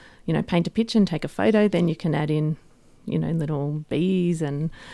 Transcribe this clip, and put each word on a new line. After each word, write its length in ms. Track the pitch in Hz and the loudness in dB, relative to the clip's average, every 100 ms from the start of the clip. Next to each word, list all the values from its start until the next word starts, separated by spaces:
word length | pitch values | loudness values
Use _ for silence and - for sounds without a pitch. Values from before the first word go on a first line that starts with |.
| - - - | -20 -10 -2
you 80 | |
know, 100 | 156 | -2
paint 240 | - 175 170 | 0 0 0
a 40 | |
picture 260 | - 226 220 | -2 0 2
and 80 | 190 | 2
take 160 | 151 156 | 0 -6
a 40 | |
photo, 380 | - 214 214 208 | 0 4 4 4
then 200 | 175 170 | 2 0
you 80 | 160 | 0
can 180 | 165 | 0
add 160 | 147 151 | 0 0
in, 280 | 151 156 160 - _ _ - - | 0 0 -4 -10 _ _ -16 -6
you 120 | 165 | -4
know, 120 | 156 | -2
little 520 | 165 151 143 143 151 - | -2 -2 -4 -4 -6 -4
bees 520 | 139 185 185 175 160 | -2 0 0 0 0
and 280 | 147 143 165 - - | -2 -4 -6 -8 -18